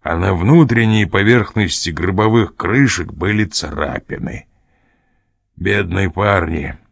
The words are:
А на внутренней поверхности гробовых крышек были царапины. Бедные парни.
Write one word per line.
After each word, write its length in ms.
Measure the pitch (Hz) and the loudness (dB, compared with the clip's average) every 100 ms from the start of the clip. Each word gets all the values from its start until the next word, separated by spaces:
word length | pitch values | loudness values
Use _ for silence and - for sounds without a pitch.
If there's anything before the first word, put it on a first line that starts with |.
| - | -4
А 80 | 82 | -2
на 180 | 95 | 0
внутренней 720 | 90 98 165 139 117 110 107 98 | 0 4 6 6 4 2 2 2
поверхности 840 | 98 101 120 101 110 92 - 87 | 2 4 2 2 -2 -2 -2 -6
гробовых 680 | 76 90 95 110 113 101 - | -4 -2 0 2 2 0 -4
крышек 560 | - 120 135 - 92 | -2 2 2 0 -8
были 320 | 71 92 107 | -6 -2 -2
царапины. 1040 | 104 - - - 78 - - - - - _ _ _ _ _ _ _ _ _ _ _ - | -2 -4 -8 -6 -6 -6 -10 -10 -10 -10 _ _ _ _ _ _ _ _ _ _ _ -8
Бедные 520 | 95 101 92 90 95 | -2 0 0 -2 -2
парни. 680 | 90 104 98 82 80 - - _ | 0 0 2 0 -4 -6 -12 _